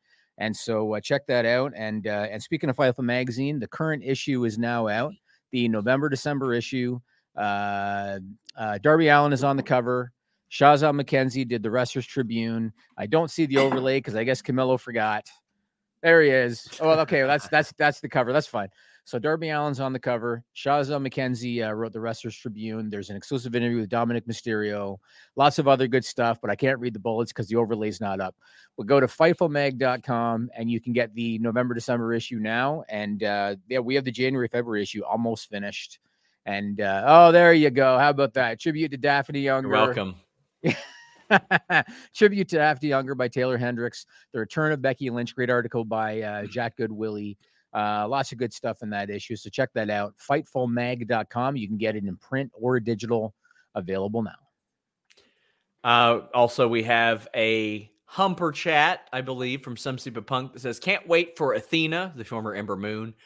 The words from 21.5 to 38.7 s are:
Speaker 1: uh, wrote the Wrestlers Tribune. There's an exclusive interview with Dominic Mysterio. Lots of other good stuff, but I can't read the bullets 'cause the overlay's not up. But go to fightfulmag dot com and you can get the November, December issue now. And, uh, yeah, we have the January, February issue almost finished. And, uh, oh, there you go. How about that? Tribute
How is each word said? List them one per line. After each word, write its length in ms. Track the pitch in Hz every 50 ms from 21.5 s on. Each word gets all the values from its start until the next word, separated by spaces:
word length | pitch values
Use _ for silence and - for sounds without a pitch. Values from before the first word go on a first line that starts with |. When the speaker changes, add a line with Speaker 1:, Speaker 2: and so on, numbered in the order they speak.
| 120 117 110 107
Speaker 1:
uh, 60 | 107
wrote 200 | 110 113 113 104
the 60 | 110
Wrestlers 360 | 113 117 113 - - 113 113
Tribune. 540 | - - 127 101 107 107 113 110 110 110 107
There's 200 | 104 101 95 95
an 60 | 101
exclusive 400 | 101 - - 147 127 117 127 117
interview 240 | 120 120 120 120 120
with 100 | 110 95
Dominic 360 | 120 117 117 117 120 117 - 117
Mysterio. 720 | 110 - - 117 110 107 104 104 104 104 101 98 98 95 _ _ _ - - _ _
Lots 240 | 135 139 147 - -
of 80 | 147 139
other 200 | 135 135 135 123
good 160 | 123 131 117
stuff, 340 | - - - 120 117 117 -
but 80 | - 107
I 60 | 101
can't 240 | - 143 131 135 117
read 140 | 120 123 107
the 60 | 107
bullets 320 | 95 117 110 113 120 107
'cause 160 | - - 110 95
the 80 | 110
overlay's 460 | 117 117 104 117 107 107 107 98 -
not 180 | 110 98 98 98
up. 160 | 95 92 - _ _ _ _ - - _ _
But 120 | - 110 101
go 120 | 143 139
to 80 | 131 123
fightfulmag 720 | - - 160 170 170 - 180 160 147 143 143 139 131 117
dot 260 | 135 127 127 123 -
com 460 | - 120 117 117 117 113 113 120 123 -
and 140 | 113 113 117
you 100 | 120 113
can 120 | - 123 117
get 200 | 123 120 113 104
the 240 | 117 117 117 113 110
November, 360 | 117 117 110 123 123 123 120
December 380 | 117 - - 123 120 113 113 117
issue 260 | 117 - - 123 113
now. 440 | 107 107 113 120 131 139 151 160 - -
And, 340 | 107 104 104 101 104 98 110
uh, 320 | 104 101 101 101 101 104 95 - 107
yeah, 120 | 127 131
we 140 | 120 120 131
have 80 | 139 131
the 80 | 131
January, 360 | 113 120 127 131 135 131 123 113
February 340 | - 120 120 120 110 104
issue 220 | 101 - - 104 -
almost 460 | - 104 113 117 117 113 - - -
finished. 500 | 107 101 101 101 101 - - - - - _ _ _ _ _ _ _ _ _
And, 360 | - 98 101 101 101 101 101
uh, 220 | 104 98 98 98 107
oh, 260 | 139 156 170 175 170
there 220 | 165 175 175 170 170
you 160 | 160 151 143
go. 300 | 120 139 135 131 127 127
How 100 | 143 147
about 240 | 143 139 139 123 -
that? 260 | 131 123 117 113 -
Tribute 300 | - 170